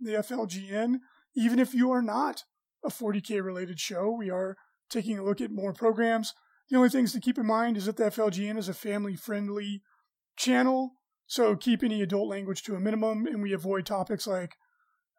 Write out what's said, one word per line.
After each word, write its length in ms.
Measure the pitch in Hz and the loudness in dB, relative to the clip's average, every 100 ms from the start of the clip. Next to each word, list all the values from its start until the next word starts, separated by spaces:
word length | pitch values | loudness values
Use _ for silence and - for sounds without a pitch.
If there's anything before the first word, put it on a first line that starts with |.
the 140 | 233 | -4
F 160 | 214 214 | -2 -2
L 160 | 233 208 | -4 -4
G 240 | 185 196 | -6 -4
N, 300 | 208 233 254 - _ _ | -2 0 0 -2 _ _
even 240 | 254 226 240 | 0 4 4
if 160 | 254 | 2
you 160 | 247 254 | 4 4
are 100 | 254 | 4
not 440 | 226 226 294 - - _ _ _ | 2 0 -2 -4 -14 _ _ _
a 60 | 302 | -8
forty 300 | - 220 202 | -4 -2 -2
K 200 | - 202 | -2 -4
related 400 | 185 180 180 170 | -4 -6 -8 -8
show, 280 | - 180 202 | -6 -2 -2
we 220 | 233 196 | -2 -4
are 260 | 185 190 190 _ _ - | -2 -4 -6 _ _ -8
taking 300 | 240 220 208 | -4 -2 -2
a 60 | |
look 160 | 196 202 | 0 -2
at 100 | 233 | -2
more 220 | 208 196 | -4 -4
programs. 600 | - 233 220 233 226 220 - _ _ - | 0 2 4 2 2 -2 -8 _ _ 2
The 80 | 262 | 6
only 140 | 247 | 6
things 220 | 262 233 | 6 2
to 60 | 240 | 0
keep 180 | 254 254 | 0 0
in 80 | 220 | 2
mind 300 | 220 240 208 | 2 2 0
is 100 | 196 | 0
that 100 | 214 | 0
the 100 | 214 | 0
F 140 | 226 | 2
L 100 | 214 | 0
G 160 | 180 208 | 0 -2
N 100 | 220 | -4
is 120 | 190 | -4
a 40 | |
family-friendly 1120 | 170 220 208 202 180 - 208 202 208 202 202 _ _ _ _ _ - | -6 -4 -4 -4 -6 -6 -4 -2 -4 -6 -8 _ _ _ _ _ -4
channel, 560 | 254 247 254 262 262 _ _ _ - | 2 4 4 2 -2 _ _ _ -6
so 280 | - 220 | 2 2
keep 300 | 202 254 226 | 4 2 2
any 180 | 240 214 | 2 0
adult 260 | 185 202 214 | 0 0 -2
language 360 | 196 196 180 | -4 -6 -6
to 100 | - | -4
a 60 | 190 | -2
minimum, 440 | 208 220 220 214 | 0 0 0 0
and 160 | 262 220 | -2 -2
we 120 | 202 | -2
avoid 340 | 190 185 196 175 | -2 -2 -2 -2
topics 400 | 202 185 202 214 | -2 -2 -4 -2
like, 300 | 185 175 - _ _ _ _ _ | -4 -4 -12 _ _ _ _ _